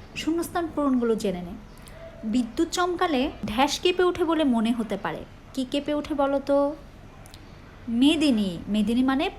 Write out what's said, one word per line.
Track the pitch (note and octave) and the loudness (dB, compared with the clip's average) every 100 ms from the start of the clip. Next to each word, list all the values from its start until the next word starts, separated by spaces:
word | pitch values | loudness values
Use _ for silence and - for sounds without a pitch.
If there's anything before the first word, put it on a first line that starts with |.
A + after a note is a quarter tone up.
| - - | -14 -8
শূন্যস্থান | - E4 E4 F4+ E4 | -4 -2 -2 -4 -4
পূরণগুলো | D4+ C#4+ B3+ A#3 A3 | -2 0 2 2 0
জেনে | G#3+ F3+ | 0 -4
নেই। | F3 - - - - - - - A3 | -8 -12 -16 -20 -20 -18 -18 -10 -2
বিদ্যুৎ | A3+ A3+ - E4 | 0 0 0 -2
চমকালে | - F4+ F4 F4+ C#4 C#4+ - G#3 | 0 0 2 0 2 -2 -4 -4
ঢ্যাস | G#3+ C#4+ - | 2 2 2
কেঁপে | F4+ F4+ | 0 2
ওঠে | F4+ E4+ | 2 2
বলে | E4 D#4+ D4 | 0 2 2
মনে | A#3 A3 | 2 2
হতে | A#3 A3 G3 | 0 -2 -4
পারে। | E3+ D#3 - - - | -4 -8 -10 -18 -10
কি | - B3+ | -8 -4
কেঁপে | C#4+ C#4+ | -2 -2
ওঠে | D4 D4 | -2 -2
বলো | C#4+ C#4 C#4 C#4 | 0 0 0 2
তো? | C#4 C#4+ D#4 - - - - - - - - - - - A#3 | 2 2 -2 -12 -20 -20 -20 -20 -20 -20 -20 -20 -14 -4 4
মেদিনী, | C#4 D#4+ D4 A3 G3 E3+ - | 6 6 4 4 2 -2 -2
মেদিনী | G#3 G#3 A#3 | 0 2 2
মানে | C4 C4+ F4+ | 2 2 0